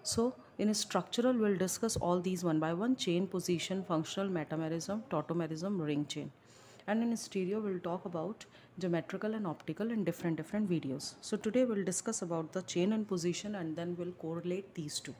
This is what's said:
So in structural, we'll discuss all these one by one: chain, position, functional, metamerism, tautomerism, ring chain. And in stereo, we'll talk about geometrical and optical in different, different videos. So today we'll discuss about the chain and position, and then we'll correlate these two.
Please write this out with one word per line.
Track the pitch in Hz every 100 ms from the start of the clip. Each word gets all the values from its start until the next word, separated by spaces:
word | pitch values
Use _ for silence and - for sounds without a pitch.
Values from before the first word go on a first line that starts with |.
So | - - 240 254 - -
in | 208 214
structural, | - 196 175 - 247
we'll | 254 214 190
discuss | 185 - 226 -
all | 175 180
these | 180 185
one | 175 156
by | 160
one: | 170 233 254
chain, | - 170 190
position, | 185 175 175 - 190
functional, | 180 160 156 - 196
metamerism, | 180 147 160 160 165 156 208 220
tautomerism, | 160 151 165 160 156 185 202
ring | 151 147 147
chain. | 156 139 - - - - - -
And | 220
in | 233 226
stereo, | - 196 185 214
we'll | 208 185
talk | 180 180 180
about | 175 170 220 - - - -
geometrical | 180 170 160 190 214
and | 220 196
optical | 147 - 151 220
in | 226
different, | 170 165 170 156
different | 156 208 208
videos. | 170 131 131 - -
So | - 220
today | 220 240 254
we'll | 208 190
discuss | 180 - 220
about | 180 165 156
the | 185
chain | 180 175 185
and | 220 208
position, | 185 170 175 208 208
and | 165 156
then | 175 175
we'll | 175
correlate | 180 160 170 170 185 196 -
these | 147 -
two. | - -